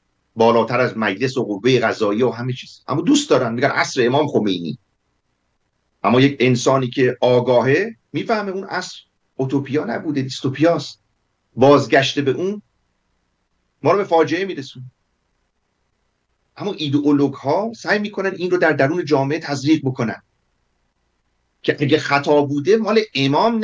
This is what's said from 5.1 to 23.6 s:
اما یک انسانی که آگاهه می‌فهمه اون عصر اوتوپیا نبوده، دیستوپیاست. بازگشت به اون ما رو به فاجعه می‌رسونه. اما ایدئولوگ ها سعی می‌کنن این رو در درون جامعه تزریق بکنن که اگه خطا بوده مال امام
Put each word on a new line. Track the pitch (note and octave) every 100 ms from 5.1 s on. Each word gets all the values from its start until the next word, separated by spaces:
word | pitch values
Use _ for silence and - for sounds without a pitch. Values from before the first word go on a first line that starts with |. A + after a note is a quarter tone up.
| _ _ _ _ _ _ _ _ _
اما | G2+ B2
یک | C#3 C#3
انسانی | B2+ B2 C#3+ C3 B2+
که | C#3 B2+ A#2+
آگاهه | B2 B2 A#2 A#2+ B2 D#3 A3 A3 _
می‌فهمه | D3+ G3+ G#3+ G3+
اون | F#3
عصر | - F3 F3+ - _ _ _ -
اوتوپیا | C3 C#3 B2+ D3
نبوده، | G#3+ A3 D#3+ C#3
دیستوپیاست. | B2+ - C3 - E3 D#3 - - _ _ _ _ _ A2+
بازگشت | C#3 C#3 A2+ C#3+ C3+ D3
به | C3+
اون | B2+ F#3 G#3 _ _ _ _ _ _ _ _ _ _ _ -
ما | C#3
رو | G3
به |
فاجعه | E3 E3 D3 E3+
می‌رسونه. | G3 D3+ B2+ - B2+ _ _ _ _ _ _ _ _ _ _ _ _ _ _ _ _ -
اما | F#3+
ایدئولوگ | - D3 C#3+ D3 C#3+ C#3
ها | C3+ C3 F3+ A3+ A3+
سعی | D#3+ G#3
می‌کنن | G#3 G#3 F#3+ F3+
این | F3+
رو | F3+
در | D#3+
درون | C#3+ C#3 F3
جامعه | D3 C#3 C3+ D#3+
تزریق | D3 C3 C3+ D#3
بکنن | C3+ B2+ A2 F#2 _ _ _ _ _ _ _ _ _ _ _ _ _ _
که | - C3
اگه | C#3 D3+
خطا | - C#3 D#3 D3
بوده | C#3+ C#3+ D3+ A3
مال | G#3 A3+ G#3+
امام | C#3 C3+ D3+ A3 A3+